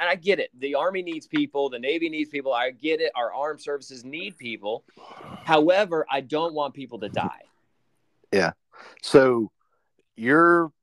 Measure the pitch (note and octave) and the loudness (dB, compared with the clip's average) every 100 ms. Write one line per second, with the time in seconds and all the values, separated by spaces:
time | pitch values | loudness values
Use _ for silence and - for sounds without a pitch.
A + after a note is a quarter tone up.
0 | E3+ F#3 F3 E3 - B2 C#3 C#3 F3 F#3+ | -2 0 0 0 -2 -6 -4 -2 -2 -4
1 | F3 D#3+ - D#3 C#3+ C#3+ C#3 B2 C3 E3 | -6 -10 -6 -4 -2 -2 -4 -4 -4 -2
2 | E3 D#3 D3 C#3+ C3+ A#2+ B2+ B2 D3+ D#3+ | -2 -4 -6 -6 -2 -2 -2 -4 -4 -2
3 | D#3 B2+ A2+ A#2 D3+ D3 D3 C#3+ C3 C3 | -2 -2 -4 -4 -6 -8 -8 -8 -10 -18
4 | B2 D#3 G3+ - B2 A2 G2+ A#2 _ - | -14 -12 -12 -12 -12 -8 -6 -8 _ -20
5 | - - - - - D#3 D#3+ F#3 G3+ D#3+ | -20 -18 -18 -8 2 4 6 4 2 -2
6 | C#3+ C#3 B2+ D3+ E3+ D3+ C#3+ C3 B2+ A#2 | -4 -6 -4 -4 -4 -4 -6 -8 -14 -10
7 | G2+ G2 E2 - _ _ _ _ _ _ | -8 -4 -6 -8 _ _ _ _ _ _
8 | _ _ _ G2 - - _ - - - | _ _ _ 0 0 -2 _ -20 -20 -16
9 | - C#3+ C3 A#2+ G2+ _ _ _ _ _ | 4 6 8 4 -2 _ _ _ _ _
10 | _ - A#2 D#3 E3+ E3+ D#3+ _ | _ -6 2 6 6 6 2 _